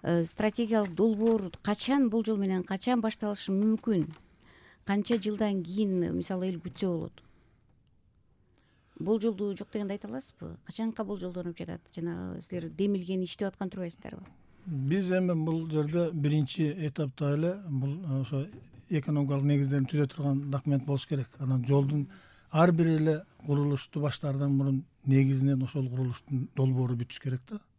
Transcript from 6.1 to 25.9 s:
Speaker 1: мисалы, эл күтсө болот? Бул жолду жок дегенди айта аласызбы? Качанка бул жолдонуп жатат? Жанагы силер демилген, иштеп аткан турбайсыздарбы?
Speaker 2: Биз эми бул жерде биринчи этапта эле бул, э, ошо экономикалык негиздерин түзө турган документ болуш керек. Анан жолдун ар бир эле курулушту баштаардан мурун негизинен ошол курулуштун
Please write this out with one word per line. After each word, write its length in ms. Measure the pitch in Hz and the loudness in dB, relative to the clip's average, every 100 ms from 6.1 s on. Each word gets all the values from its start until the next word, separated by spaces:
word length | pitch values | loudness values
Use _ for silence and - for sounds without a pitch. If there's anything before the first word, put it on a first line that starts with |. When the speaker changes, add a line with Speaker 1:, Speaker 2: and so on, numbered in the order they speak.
| 170 | -2
Speaker 1:
мисалы, 300 | 175 185 185 | -4 -4 -2
эл 80 | 175 | -4
күтсө 280 | 175 - 196 | -8 -4 -2
болот? 340 | 165 170 - _ _ _ _ _ _ _ _ _ _ _ _ _ _ _ _ _ - | -2 -6 -14 _ _ _ _ _ _ _ _ _ _ _ _ _ _ _ _ _ -8
Бул 200 | 165 220 | 0 2
жолду 320 | 220 190 202 196 | 0 -2 -4 -6
жок 140 | 208 | -8
дегенди 220 | 220 202 | -6 -4
айта 140 | 202 202 | -6 -8
аласызбы? 480 | 247 269 _ 175 165 - | -10 -12 _ -14 -14 -14
Качанка 380 | - 226 220 202 | -6 -4 -4 -6
бул 100 | 202 | -6
жолдонуп 380 | 180 180 175 170 | -8 -8 -8 -8
жатат? 220 | 170 170 _ - | -10 -12 _ -8
Жанагы 460 | 170 170 180 180 | -6 -6 -8 -10
силер 240 | - 180 165 | -8 -8 -8
демилген, 540 | 156 202 196 180 185 | -2 0 0 -2 -4
иштеп 240 | 180 - 196 | -4 -4 -6
аткан 220 | - 190 | -4 -10
турбайсыздарбы? 560 | 190 180 - - - 190 - - - 190 | -8 -10 -10 -14 -14 -18 -20 -20 -18 -8
Speaker 2:
Биз 440 | 143 135 185 185 | -4 0 0 2
эми 220 | 185 180 170 156 | 2 2 0 0
бул 240 | 165 165 | -2 -2
жерде 380 | 156 147 170 170 | -2 0 0 0
биринчи 560 | 160 143 151 139 - 151 185 151 | 0 2 2 2 0 0 0 -4
этапта 440 | 143 147 - 143 147 | -2 -4 -2 0 2
эле 180 | 165 190 185 | 0 -2 -4
бул, 240 | 135 135 151 | -2 -2 -4
э, 240 | 180 135 | -2 -2
ошо 240 | 131 139 156 - - - - | -2 -4 -4 -10 -20 -20 -2
экономикалык 560 | 165 139 147 139 139 143 | -2 2 2 2 2 4
негиздерин 400 | 143 139 139 131 | 4 4 2 2
түзө 200 | 147 143 | 2 0
турган 440 | - 143 139 143 | 0 0 0 0
документ 320 | 139 151 139 139 | -2 2 0 2
болуш 200 | 139 - | -2 0
керек. 220 | 139 123 - | -4 -4 -6
Анан 240 | 131 131 120 | 0 0 4
жолдун 440 | 139 139 147 139 - - - - | 4 4 0 -2 -8 -20 -20 -4
ар 220 | 156 175 | 4 6
бир 140 | 165 165 | 6 4
эле 360 | 160 156 156 - - 151 | 4 4 2 -4 -14 -2
курулушту 560 | 143 147 139 - 160 | 2 2 0 -2 -4
баштаардан 500 | 147 - 147 135 143 | -2 -2 -4 0 2
мурун 320 | 139 135 135 - _ 139 | 2 2 0 -4 _ 4
негизинен 580 | 135 135 135 135 135 | 6 6 4 4 2
ошол 240 | 127 143 | 0 -2
курулуштун 600 | 131 | -2